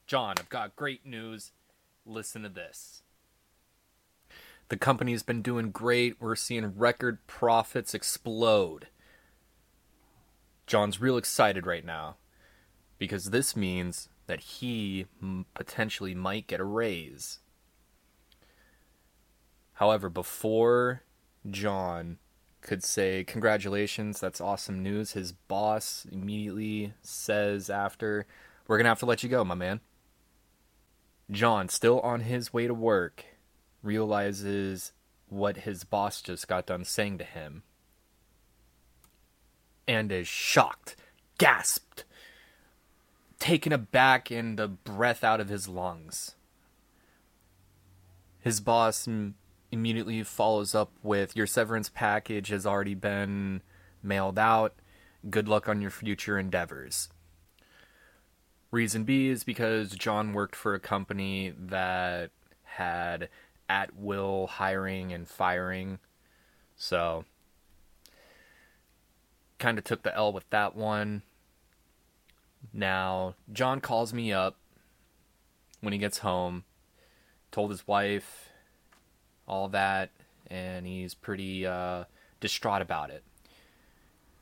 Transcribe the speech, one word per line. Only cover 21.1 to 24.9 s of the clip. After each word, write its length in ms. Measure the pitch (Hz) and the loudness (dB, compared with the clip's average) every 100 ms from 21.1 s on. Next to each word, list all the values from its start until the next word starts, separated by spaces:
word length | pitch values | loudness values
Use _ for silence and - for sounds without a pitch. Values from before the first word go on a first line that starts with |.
| _ _ _ 101 | _ _ _ -10
John 680 | 98 104 98 90 85 85 87 _ _ _ _ | -2 0 0 -2 -4 -6 -12 _ _ _ _
could 240 | - 95 | -8 -4
say, 400 | - - 95 95 | -2 0 0 0
"Congratulations, 960 | 92 113 110 104 98 101 104 - 107 101 | -4 2 4 4 2 0 -2 -2 -6 -4
that's 220 | 92 - | -6 -4
awesome 420 | 92 98 - 95 | -4 -4 -4 -4
news," 300 | 95 | -2